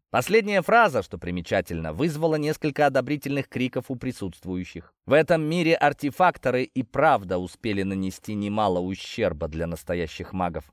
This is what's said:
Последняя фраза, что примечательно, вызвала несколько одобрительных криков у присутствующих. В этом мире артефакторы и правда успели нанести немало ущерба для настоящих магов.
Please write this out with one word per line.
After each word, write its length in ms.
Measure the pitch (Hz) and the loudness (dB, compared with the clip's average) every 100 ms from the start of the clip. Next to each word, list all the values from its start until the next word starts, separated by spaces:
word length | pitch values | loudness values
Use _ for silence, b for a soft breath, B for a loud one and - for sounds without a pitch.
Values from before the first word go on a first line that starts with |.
| _ | _
Последняя 520 | 113 127 220 208 196 | -2 2 2 2 0
фраза, 400 | 170 226 214 127 | 4 4 6 2
что 160 | 92 92 | -4 -8
примечательно, 760 | 87 87 87 98 92 82 80 | -6 -6 0 0 0 -4 -4
вызвала 420 | 82 165 151 165 156 | -2 -2 0 0 0
несколько 500 | 147 - 156 139 147 | 0 -2 -4 2 2
одобрительных 640 | 135 127 147 139 139 - | 2 0 -4 -2 -4 -4
криков 360 | - 127 127 - | -2 -2 -2 -6
у 60 | 123 | -6
присутствующих. 1000 | 127 - 95 - 90 92 90 - - _ - | -6 -6 -8 -10 -6 -6 -6 -12 -18 _ 2
В 80 | |
этом 300 | 143 156 165 | 4 4 2
мире 320 | 151 175 160 165 | 2 0 2 4
артефакторы 880 | 147 135 143 - 180 - 131 127 | 4 2 -6 2 2 2 0 0
и 200 | 127 127 | -2 -4
правда 540 | 117 135 151 123 92 92 | -4 2 4 4 2 -4
успели 460 | 90 - 113 98 | -4 -6 -4 -2
нанести 520 | 98 95 95 - - 107 | -2 -2 -4 -6 -8 -4
немало 440 | 101 107 104 90 | -2 0 2 2
ущерба 680 | 90 95 - - 101 76 80 | -2 -6 -8 -2 -2 -2 -6
для 200 | 80 82 | -4 -6
настоящих 640 | 82 - 87 80 - 90 | -6 -4 -4 -4 -6 -8
магов. 380 | 92 87 78 - | -2 -2 -4 -12